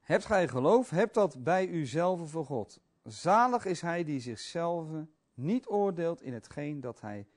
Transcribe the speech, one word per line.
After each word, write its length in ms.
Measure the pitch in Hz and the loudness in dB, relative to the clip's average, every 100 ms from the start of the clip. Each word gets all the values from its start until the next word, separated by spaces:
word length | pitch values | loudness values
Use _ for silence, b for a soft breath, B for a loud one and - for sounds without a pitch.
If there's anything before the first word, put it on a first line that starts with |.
"Hebt 240 | - 180 | 2 0
gij 220 | - 202 165 | 4 2 2
geloof, 420 | 123 143 233 247 | 2 6 4 4
hebt 240 | 165 220 | 0 2
dat 300 | 220 190 131 | 4 2 0
bij 240 | 127 185 190 | 0 2 2
uzelf 640 | 170 139 147 175 180 160 | -2 -2 0 0 0 -4
voor 160 | 160 | -6
God. 340 | 143 131 98 - _ _ | -4 -4 -6 -14 _ _
Zalig 640 | - 107 165 214 247 240 | -18 -4 4 6 4 2
is 160 | 190 180 | -2 -4
hij 220 | 170 170 | -2 -2
die 160 | 160 139 | -2 -4
zichzelf 680 | 120 110 - 170 170 170 160 160 156 _ _ | -6 -10 -8 -4 -2 -2 -4 -8 -10 _ _
niet 340 | - 143 247 - | -8 -2 -2 0
oordeelt 540 | 208 202 170 165 170 | 0 0 0 -4 -4
in 120 | - | -8
hetgeen 480 | 117 - - 147 147 | -10 -10 -8 -8 -6
dat 200 | 127 113 | -10 -10
hij 260 | 107 104 101 | -10 -12 -14